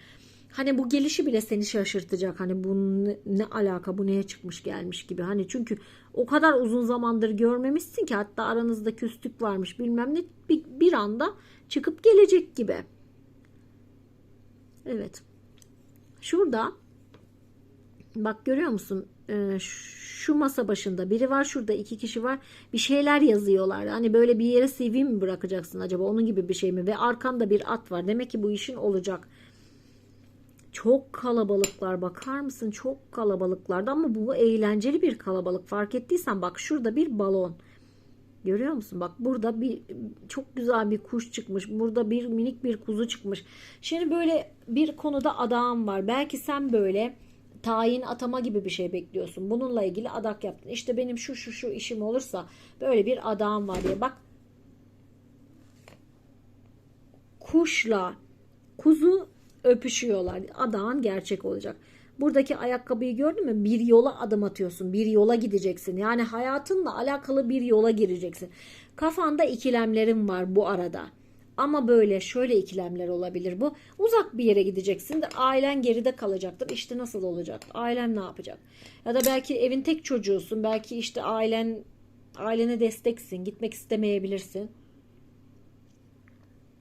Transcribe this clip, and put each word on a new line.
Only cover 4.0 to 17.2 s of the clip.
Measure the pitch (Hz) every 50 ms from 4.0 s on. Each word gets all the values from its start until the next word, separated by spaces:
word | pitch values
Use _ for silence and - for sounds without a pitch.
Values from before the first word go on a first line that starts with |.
| 196
neye | 196 196 196
çıkmış | 196 196 - - - 180 - -
gelmiş | - - 196 190 - 180 170 - -
gibi. | - 180 180
Hani | 175 185 202 202 180 180
çünkü | - 247 233 - 208 - - - - - - - -
o | - 247
kadar | 240 285 302 311 320 285 247
uzun | 254 214 233 247 233
zamandır | 226 247 240 240 233 226 220 226 220
görmemişsin | 214 202 233 233 247 247 254 269 294 349 - - - 480 370
ki, | - 233
hatta | 202 208 208 - - 214
aranızda | 226 226 233 233 233 226 214 214 220 226
küslük | - 240 226 - - - 247 - -
varmış | 226 208 196 190 185 185 - -
bilmem | 240 233 233 233 247 277 302
ne, | 349 349 - - - - -
bir, | 311 - - - 254 269
bir | 330 359
anda | 320 226 202 202 214 240 311 415 - - - - - - - -
çıkıp | - 285 - 330 - -
gelecek | - 453 415 403 403 - 370 339 - - -
gibi. | 254 220 190 - - - - - - - - - - - - - - - - - - - - - - - - - - - - - - - - - - - - - - - - - - -
Evet. | - 240 208 - - - - - - - - - - - - - - - - - - - - - - - -
Şurada | - - 349 359 403 294 233 220 240 330 - - - - - - - - - -